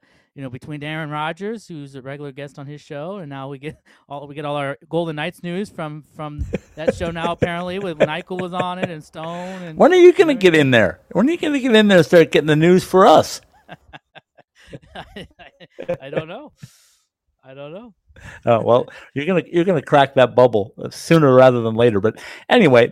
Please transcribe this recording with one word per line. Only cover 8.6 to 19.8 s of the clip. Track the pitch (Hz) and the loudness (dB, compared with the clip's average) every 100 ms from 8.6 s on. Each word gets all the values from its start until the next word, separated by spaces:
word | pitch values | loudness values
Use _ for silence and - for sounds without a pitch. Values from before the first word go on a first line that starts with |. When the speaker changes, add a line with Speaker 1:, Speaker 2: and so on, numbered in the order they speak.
| 180 180 | -8 -8
Speaker 1:
it | 185 | -10
and | 160 | -12
Stone | - 160 160 175 180 190 | -18 -14 -12 -12 -14 -14
and | 175 156 | -8 2
Speaker 2:
When | 240 | 4
are | 359 | 8
you | 349 | 8
gonna | 349 349 | 8 2
Speaker 1:
everything. | 214 | 2
Speaker 2:
get | 185 160 | 4 4
in | 139 | 4
there? | 120 95 - - | 4 4 -2 -6
When | - 254 | -2 0
are | |
you | 339 | -2
gonna | 320 285 | -4 -2
get | 254 220 | 2 4
in | 208 | 6
there | 185 | 4
and | - | 6
start | 208 156 | 4 4
getting | 165 147 | 0 0
the | 151 | 2
news | 165 185 - | 4 2 2
for | 185 196 | 4 6
us? | 156 - - _ _ _ | 6 2 -6 _ _ _
Speaker 1:
<laughs> | 160 _ 147 _ 156 _ _ _ _ _ 135 _ 190 | -20 _ -20 _ -20 _ _ _ _ _ -20 _ -20
I, | - 208 | -20 -20
I, | 170 _ 151 _ 170 - 175 175 | -20 _ -20 _ -20 -14 -12 -12
I | 139 | -10
don't | 151 160 | -10 -10
know. | 208 294 _ - _ _ _ _ _ _ _ | -14 -20 _ -20 _ _ _ _ _ _ _
I | 131 | -20
don't | 135 143 | -20 -18
know. | 175 240 _ _ - - - - | -18 -20 _ _ -20 -20 -6 -2
Speaker 2:
Oh, | 113 | 0
well, | 110 123 - - - | 0 0 -2 -14 -16
you're | 135 151 | -10 -4
gonna, | 180 - | -4 -2
you're | 170 | -2
gonna | 175 160 | -2 -2